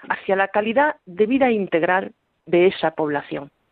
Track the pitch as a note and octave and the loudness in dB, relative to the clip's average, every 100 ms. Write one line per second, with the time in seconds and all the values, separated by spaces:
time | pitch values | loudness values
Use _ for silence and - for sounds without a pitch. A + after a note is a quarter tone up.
0 | - - - F#3+ G3 G#3+ G#3+ A3+ D4 D4 | -8 -6 -2 -2 0 -2 0 0 0 -2
1 | - F3 G#3+ C4+ C4+ A3 F#3+ E3+ F3 F#3 | -8 -2 0 2 2 0 0 -2 0 -2
2 | - - _ _ - F3 F#3 - D#3+ - | -4 -12 _ _ 0 4 4 2 -2 -2
3 | D3+ C#3+ - D3+ C#3+ _ _ | -4 -4 -6 -10 -12 _ _